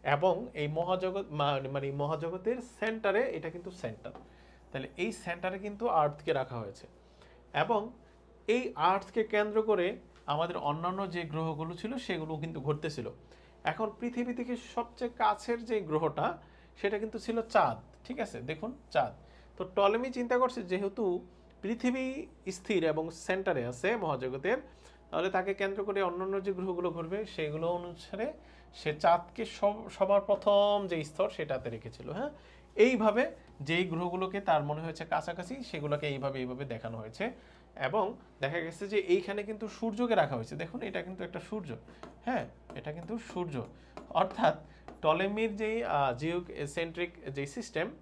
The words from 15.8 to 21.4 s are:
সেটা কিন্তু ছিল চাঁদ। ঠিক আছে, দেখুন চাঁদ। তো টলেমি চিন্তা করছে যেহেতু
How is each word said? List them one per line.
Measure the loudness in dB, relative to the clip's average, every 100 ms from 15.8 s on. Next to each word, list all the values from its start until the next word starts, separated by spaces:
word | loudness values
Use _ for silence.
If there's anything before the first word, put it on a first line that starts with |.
| 2 2 2 2 -2 -2 -14 -20 -20 -2
সেটা | 0 0
কিন্তু | -2 -4
ছিল | -2 -2
চাঁদ। | 4 4 4 0 -10 -20 -12
ঠিক | -6
আছে, | -6 -6
দেখুন | -6 -6 -6 -10 0
চাঁদ। | 2 2 -2 -20 -20 -20 -10
তো |
টলেমি | -2 4 6 4 0
চিন্তা | -2 2 4
করছে | 4 0
যেহেতু | -2 0 0 0 0 0 -4 -20